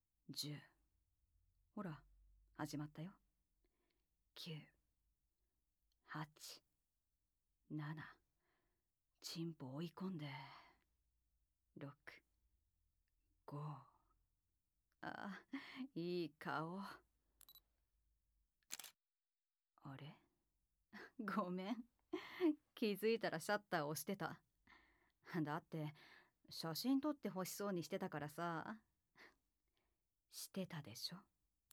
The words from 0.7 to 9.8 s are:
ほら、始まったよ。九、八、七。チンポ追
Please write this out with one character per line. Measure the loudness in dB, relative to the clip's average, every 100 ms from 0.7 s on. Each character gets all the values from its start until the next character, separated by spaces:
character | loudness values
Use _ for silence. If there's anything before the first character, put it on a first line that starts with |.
| _ _ _ _ _ _ _ _ _ _ -6
ほ |
ら、 | -4 -4 -8 -20 -20 -20 -20 -4
始 | -2 0
ま | -4
っ |
た | -4
よ。 | -8 -10 _ _ _ _ _ _ _ _ _ _ _
九、 | -10 -6 -6 -8 _ _ _ _ _ _ _ _ _ _ _ _ _ -8
八、 | -4 -4 -8 -12 -12 _ _ _ _ _ _ _ _ _ _ _
七。 | -4 -2 -4 -6 -12 _ _ _ _ _ _ _ _ _ _
チ | -8 -2
ン | -2
ポ | -2 -6
追 | -2